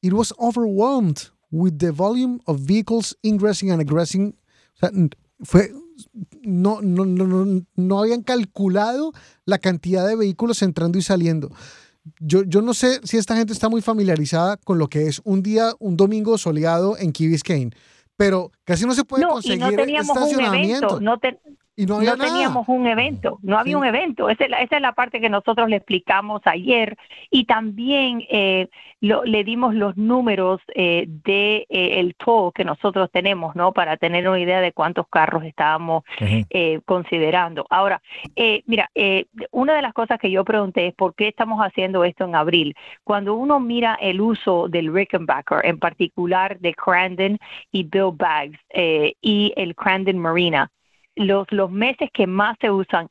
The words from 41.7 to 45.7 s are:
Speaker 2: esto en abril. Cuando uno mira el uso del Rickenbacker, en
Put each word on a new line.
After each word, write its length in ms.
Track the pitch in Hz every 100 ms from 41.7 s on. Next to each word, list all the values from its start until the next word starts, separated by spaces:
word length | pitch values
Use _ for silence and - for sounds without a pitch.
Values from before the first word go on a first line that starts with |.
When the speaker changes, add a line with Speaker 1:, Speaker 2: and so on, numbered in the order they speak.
| - 185 190 175
Speaker 2:
esto 180 | -
en 120 | 185 165
abril. 380 | 156 170 147 - - -
Cuando 320 | - 208 202 220
uno 240 | 269 294
mira 360 | 240 240 233 220
el 260 | 196 185
uso 480 | 220 220 - 175 170
del 240 | 170 160
Rickenbacker, 720 | 170 196 185 160 139 - 151
en 120 | -